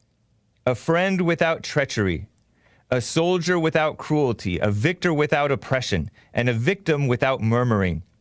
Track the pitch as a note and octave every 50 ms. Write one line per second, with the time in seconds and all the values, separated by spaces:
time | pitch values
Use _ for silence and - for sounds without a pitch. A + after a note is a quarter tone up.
0 | _ _ _ _ _ _ _ _ _ _ _ _ - B2+ B2+ - - - E3 E3+
1 | F#3 G3 F#3+ F3+ F#3 E3 E3+ - E3+ E3 E3 - - - - D3+ C#3 - - A#2
2 | G#2 F#2 E2+ D2+ F2+ - _ _ _ _ _ _ _ _ _ _ _ - B2+ B2+
3 | A#2+ - - E3 E3 F3 F#3 F3+ D#3 E3 F3+ F3 D#3+ D#3+ - D#3+ D#3 D#3 A#2 -
4 | - - D#3 D3+ C#3+ B2 A2 - - F#2 F2 - - G#2+ G2+ G#2 A2 E3 F#3 -
5 | - F3+ D#3+ D3 D3 D3 D#3+ D3 D3 C#3 C#3 - - - C3+ C3 B2 - G#2 E2+
6 | D#2+ - - _ - _ - - A#2+ B2+ A#2+ A2+ A#2+ D#3 G3 G3 - - D3+ C#3+
7 | C#3+ B2+ B2 A#2 C3+ C3 C3+ A#2 G#2 A2 A#2 A#2+ B2 B2 A2 G2+ F#2+ F2+ F2 E2
8 | - - _ _